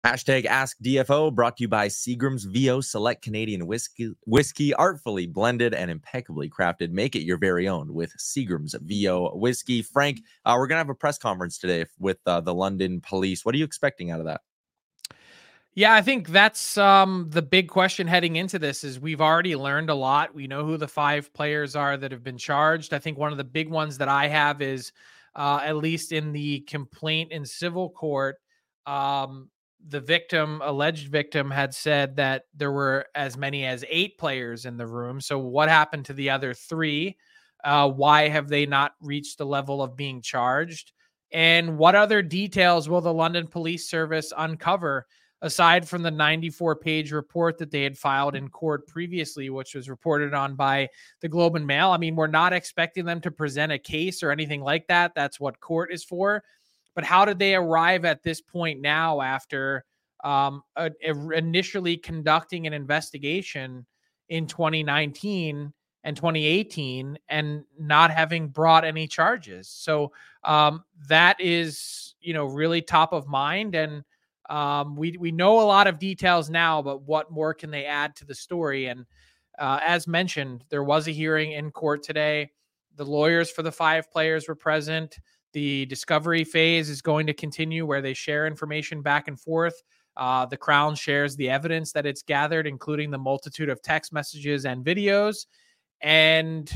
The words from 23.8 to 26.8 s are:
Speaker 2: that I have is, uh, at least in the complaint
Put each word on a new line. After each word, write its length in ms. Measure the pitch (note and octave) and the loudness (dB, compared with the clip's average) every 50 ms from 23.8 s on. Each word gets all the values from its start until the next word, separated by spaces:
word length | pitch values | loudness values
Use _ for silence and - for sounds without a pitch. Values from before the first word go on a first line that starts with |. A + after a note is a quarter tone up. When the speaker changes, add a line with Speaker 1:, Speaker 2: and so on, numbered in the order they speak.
| D#3 D3+ C#3 C3 | -4 -4 -4 -4
Speaker 2:
that 100 | C#3+ C3+ | 0 2
I 200 | C#3 C#3 C#3+ D3 | 2 2 2 4
have 340 | D3+ D#3 D3 D3 D3 C#3+ | 4 4 4 4 2 0
is, 280 | C#3 C3+ C3+ C3 A#2+ - _ _ _ - - - _ _ _ | -4 -4 -4 -6 -8 -12 _ _ _ -20 -20 -20 _ _ _
uh, 260 | D3 C#3+ C#3+ C#3+ C#3+ | -4 0 0 0 0
at 140 | C#3 D3+ D#3 | 0 -2 -4
least 360 | D3+ D3+ D#3+ E3 D#3+ D#3+ - | -2 -2 -2 -2 -4 -6 -4
in 200 | E3 D#3 D3+ D3+ | -4 -4 -4 -4
the 280 | D3 D3 D3 D3 C#3+ C#3+ | -6 -6 -4 -4 -4 -6
complaint 680 | C#3+ - - D3+ | -6 -8 -10 -10